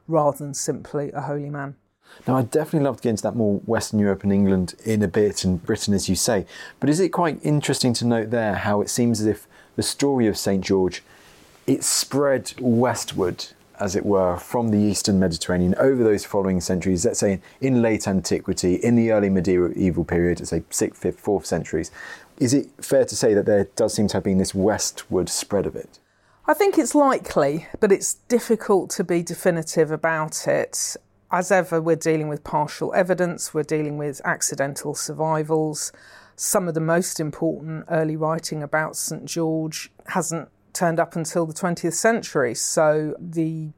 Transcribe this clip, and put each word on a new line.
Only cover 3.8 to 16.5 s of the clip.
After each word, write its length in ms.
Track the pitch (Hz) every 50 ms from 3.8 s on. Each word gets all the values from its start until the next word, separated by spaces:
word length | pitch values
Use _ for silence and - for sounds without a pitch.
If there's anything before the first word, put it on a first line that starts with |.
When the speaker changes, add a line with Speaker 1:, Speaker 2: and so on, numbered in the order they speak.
| - - - 107
Speaker 2:
Europe 240 | 104 101 95 95
and 100 | - 101
England 420 | 98 98 101 98 98 92 90 85 - - -
in 180 | - 110 104
a 60 | 104 90
bit, 360 | - 113 104 101 92 - -
and 180 | 95 92 85
Britain, 300 | - - 113 - - -
as 160 | 101 95 - -
you 80 | 92
say. 300 | - - - 113 98 87 - - - - - - _
But 80 | - 139
is 120 | 151 165
it 100 | 190 165
quite 280 | - 196 175 160 139 - -
interesting 480 | 156 151 147 - - 135 - - 127 113
to 120 | - 123
note 240 | 120 120 113 107 110
there 240 | 120 117 113 104 95
how 260 | 92 - 107 104 104
it 80 | 104 -
seems 320 | - - 120 120 117 104
as 60 | 107
if 200 | 110 101 - - _ - - - _ _
the 80 | -
story 440 | 107 - - - 139 143 139 127 117
of 120 | 107 92 -
Saint 260 | - 107 98 95 92
George, 380 | - 98 95 92 90 85 - - _ - - - - - - - - _ _ _
it 180 | - 135 - -
spread 720 | - - - - - - 135 147 139 135 123 - - - -
westward, 880 | 127 123 117 117 123 123 113 - - - - 95 95 87 - - - - - _ _ _ _ -
as 160 | 101 101 87
it 100 | 98 -
were, 320 | 104 101 95 92 90 87 87
from 320 | - - - 123 117 113
the 80 | 104 104
Eastern 400 | 104 104 95 - - 107 101 92
Mediterranean 560 | 95 90 82 80 - - 90 90 90 90 95 -
over 240 | 131 135 139 123
those 220 | 117 110 104 98 -
following 360 | - - 104 95 95